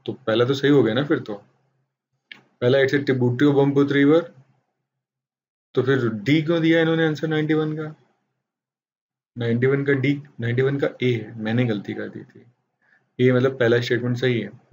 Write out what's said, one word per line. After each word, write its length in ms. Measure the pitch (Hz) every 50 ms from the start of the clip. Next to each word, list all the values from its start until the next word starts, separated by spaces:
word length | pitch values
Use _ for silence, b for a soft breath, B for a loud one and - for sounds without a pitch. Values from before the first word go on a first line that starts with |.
| -
तो 80 | 117 107
पहला 320 | - _ 113 110 117 120
तो 80 | 131 139
सही 180 | 139 143 143
हो 120 | 147 139 110
गया 100 | 110 110
ना 100 | 131 147
फिर 160 | 156 156 123
तो। 240 | - 110 104 - - _ _ _ _ _ _ _ _ _ _ _ _ _ _ _ _ - - - _ _ _ -
पहला 160 | 123 123 135
it's 160 | 139 135 135 147
a 100 | 143 143
tributary 380 | 143 127 123 123 120 120 123
of 120 | 147 147 135
Brahmaputra 400 | 139 139 139 139 143 139 139 143
river, 300 | 143 139 143 156 170 170 - - - _ _ _ _ _ _ _ _ _ _ _ _ _ _ _ _ _ _ _ _ _ _ _ _ _ _ -
तो 100 | 131 120
फिर 260 | 135 139 123 120 113
डी 320 | 110 104 98 135 151 160
क्यों 200 | 151 165 170 165
दिया 200 | 160 160 165 165
इन्होंने 260 | 160 160 165 165 160
आंसर 200 | 156 151 - 165
नाइंटी 260 | 160 156 156 156 151 156
वन 200 | 156 156 156 151
का? 220 | 156 156 156 156 - _ _ _ _ _ _ _ _ _ _ _ _ _ _ _ _ _ _ _ _ _ _ _ _ _ _ -
नाइंटी 300 | 120 117 117 117 120 131
वन 180 | 135 139 139 139
का 80 | 143 139
डी, 300 | 131 127 143 143 143 - - _ -
नाइंटी 220 | 117 117 120 127
वन 180 | 135 139 139 135
का 80 | 151 - - -
ए 100 | 123 127
है, 280 | 120 110 107 107 117 113
मैंने 260 | 107 110 113 123 127
गलती 280 | 113 107 101 - 110 104
कर 160 | 107 104 104
दी 140 | - 107 104
थी। 220 | - - - - _ _ _ _ _ _ _ _ _ _ _ _ _ _ - 123
ए 40 | 127
मतलब 280 | 127 123 127 135 135 -
पहला 220 | 120 113 120 120
स्टेटमेंट 360 | 123 - 123 120 123 123 123
सही 240 | 123 131 127 120 110
है, 100 | 101 101 - - _ _